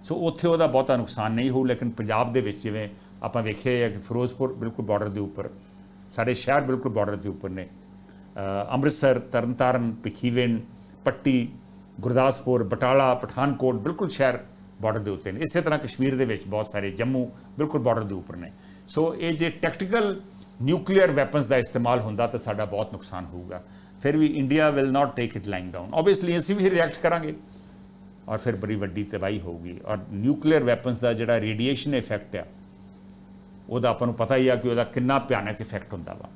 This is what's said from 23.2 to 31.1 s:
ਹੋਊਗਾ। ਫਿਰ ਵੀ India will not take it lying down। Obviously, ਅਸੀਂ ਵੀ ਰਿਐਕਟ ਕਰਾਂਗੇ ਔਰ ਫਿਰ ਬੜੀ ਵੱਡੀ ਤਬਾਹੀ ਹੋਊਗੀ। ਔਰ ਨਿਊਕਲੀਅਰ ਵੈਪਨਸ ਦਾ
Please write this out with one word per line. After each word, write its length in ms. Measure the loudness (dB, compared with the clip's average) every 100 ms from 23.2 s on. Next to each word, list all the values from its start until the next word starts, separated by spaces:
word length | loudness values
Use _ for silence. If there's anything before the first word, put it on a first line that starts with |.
ਹੋਊਗਾ। 400 | -10 -12 -12 -14 -14 -20 -20 -2
ਫਿਰ 140 | 2 4
ਵੀ 260 | 4 2
India 380 | 2 4 4 4
will 140 | 2 4
not 120 | 2
take 340 | 0 -4 -4
it 60 | -6
lying 260 | -6 -6 -10
down। 240 | -4 2
Obviously, 380 | 4 2 2 -2
ਅਸੀਂ 160 | 0
ਵੀ 160 | 2 2
ਰਿਐਕਟ 260 | 4 0 0
ਕਰਾਂਗੇ 380 | 0 0 -4 -10 -16 -20 -20 -20 -20 -20 -20 -18 -6
ਔਰ 100 | -2
ਫਿਰ 180 | -2 -2
ਬੜੀ 180 | -4
ਵੱਡੀ 300 | -2 -4 -4
ਤਬਾਹੀ 360 | -6 -4 -2 -4
ਹੋਊਗੀ। 400 | -6 -10 -12 -12
ਔਰ 140 | -6 -6 -6
ਨਿਊਕਲੀਅਰ 500 | -2 0 2 4 4
ਵੈਪਨਸ 360 | 4 0 0 0
ਦਾ 140 | 0